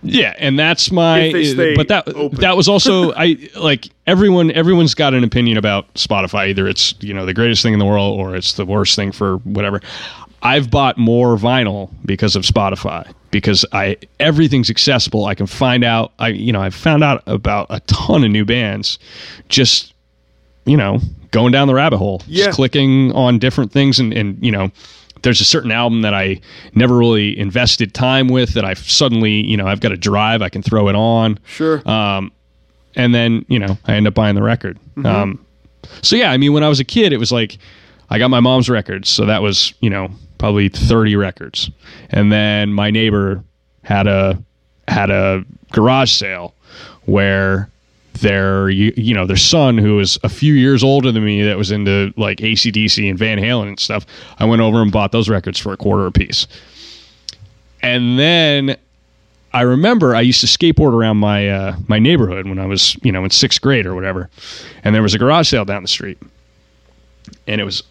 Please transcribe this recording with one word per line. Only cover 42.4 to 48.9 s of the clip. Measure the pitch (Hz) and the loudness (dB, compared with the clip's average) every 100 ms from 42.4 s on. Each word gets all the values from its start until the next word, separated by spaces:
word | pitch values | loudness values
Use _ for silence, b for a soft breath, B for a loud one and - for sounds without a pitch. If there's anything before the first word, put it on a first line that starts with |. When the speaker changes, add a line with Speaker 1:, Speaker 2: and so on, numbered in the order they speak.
| 104 104 104 | 2 0 -2
Speaker 1:
my | 101 104 | -2 0
neighbor | 107 113 104 98 95 - _ _ _ | 0 2 0 -2 -4 -10 _ _ _
had | - 101 98 | -4 0 2
a, | 98 196 92 - _ _ _ - | 2 0 -2 -8 _ _ _ -4
had | - 98 | -2 0
a | 98 98 95 92 - _ | 0 0 -2 -6 -18 _
garage | - 113 131 127 | 2 4 4 2
sale | - 101 92 87 _ B B B B - | 0 -4 -10 -14 _ B B B B -2
where | 101 98 98 95 95 101 _ _ _ _ - | 0 2 2 2 0 -4 _ _ _ _ -4
their, | 107 98 95 98 95 | 0 0 0 0 0
you, | 95 104 | 2 0